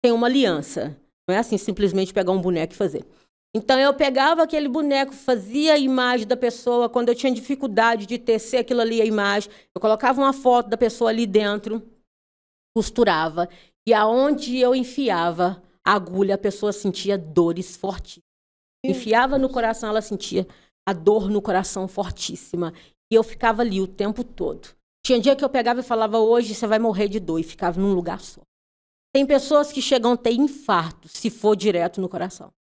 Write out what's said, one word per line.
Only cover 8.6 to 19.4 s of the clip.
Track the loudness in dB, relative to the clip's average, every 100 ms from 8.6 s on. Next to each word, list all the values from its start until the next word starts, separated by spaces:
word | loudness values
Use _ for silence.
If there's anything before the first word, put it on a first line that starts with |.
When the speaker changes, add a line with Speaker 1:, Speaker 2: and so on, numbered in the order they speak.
| 0 0
Speaker 1:
ali, | 0 2
a | 2
imagem, | 2 2 0 -4 -18 _ -2
eu |
colocava | 0 2 2 2
uma | 0
foto | 2 4 2 2
da | 0
pessoa | 0 0 0
ali | 0 2
dentro, | 2 2 -4 -6 -10 -10 _ _ _ _ _ _ _ _ -4
costurava. | -4 2 2 2 -2 -2 -6 -6 _ _ 2
E |
aonde | 4 4 4 2 0 -2 0
eu | 2 2
enfiava | -2 -4 -2 0 0 0 -2 -2 _ _ 0
a |
agulha, | 0 0 -2 0 0
a |
pessoa | -2 -2 -4
sentia | -2 -4 -4 -4 -4
dores | 0 2 2 0 -8 -8
fortíssimas. | -10 -8 -14 -20 _ _ _ _ _ _ -4
Speaker 2:
Meu | -4
Speaker 1:
Enfiava | 2 2 4
no | 2